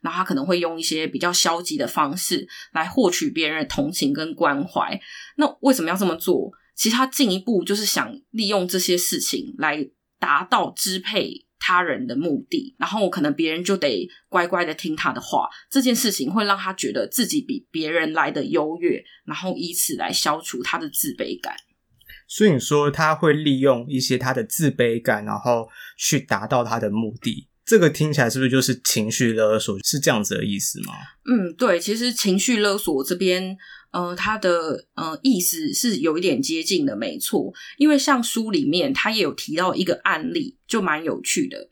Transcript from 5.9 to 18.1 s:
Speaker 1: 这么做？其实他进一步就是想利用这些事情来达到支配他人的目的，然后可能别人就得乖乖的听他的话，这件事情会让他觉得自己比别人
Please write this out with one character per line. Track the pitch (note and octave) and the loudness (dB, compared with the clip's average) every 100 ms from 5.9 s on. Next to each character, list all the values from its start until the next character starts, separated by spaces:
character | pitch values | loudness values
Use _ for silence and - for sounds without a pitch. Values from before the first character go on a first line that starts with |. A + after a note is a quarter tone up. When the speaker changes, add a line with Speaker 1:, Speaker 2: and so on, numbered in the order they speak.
| F#3+ | 0
Speaker 1:
这 | F#3+ | -2
么 | D#3+ | -2
做？ | - C#3+ - - _ - | 0 0 -2 -12 _ -4
其 | A3 | -2
实 | A#3 | 0
他 | C4 | 0
进 | - B3 | 2 2
一 | F#3 | 2
步 | F#3 G3+ | 0 0
就 | E3+ G#3 | 0 -2
是 | |
想 | G#3 E3 A#2+ G2+ _ | 0 -2 -4 -8 _
利 | A3 G3+ | -4 0
用 | G#3 F3+ | 0 0
这 | F#3 | 0
些 | F#3 F3 | 2 0
事 | F3 D#3+ | 0 -2
情 | - - - - | -2 -4 -8 -4
来 | D#3 D3+ C#3+ _ _ _ | -2 -2 -6 _ _ _
达 | D#3+ C#3+ | 0 0
到 | F#3 A#3 E3+ - | 2 0 0 -2
支 | F#3+ F#3 | -4 -4
配 | F#3 G#3 - - _ _ | -2 -2 -4 -8 _ _
他 | - F3+ | 2 2
人 | E3+ A#2 B2+ | 2 -2 -2
的 | A#2+ | -2
目 | E3 C3+ - | -2 -2 -2
的， | D#3+ - _ | -4 -4 _
然 | - | -4
后 | G#3 F#3+ | 0 0
可 | F#3 | 0
能 | D3 | -2
别 | D3 D#3+ | 0 -2
人 | D#3+ | -2
就 | F3+ F#3+ | 0 0
得 | C#3+ G#2 - - _ | 2 0 -4 -12 _
乖 | F3+ F3 | 0 2
乖 | F3+ | 0
的 | E3+ D#3 | 0 -4
听 | E3 D#3 | -6 -2
他 | D#3 | -2
的 | C3+ | -2
话， | - C#3+ - - _ | -2 -2 -2 -8 _
这 | C#4 | 2
件 | B3+ A#3+ | 2 2
事 | A3 | 0
情 | F#3+ C3+ | -2 0
会 | G#3 G#3 | 0 2
让 | G3 | 0
他 | F#3+ | -2
觉 | F#3+ A#2+ | -4 -2
得 | A#2 G#2 | -2 -2
自 | - A3+ | -2 0
己 | D3+ | -2
比 | - - _ | -2 -8 _
别 | D#3+ D#3 | -6 -2
人 | E3 D#3+ | 0 0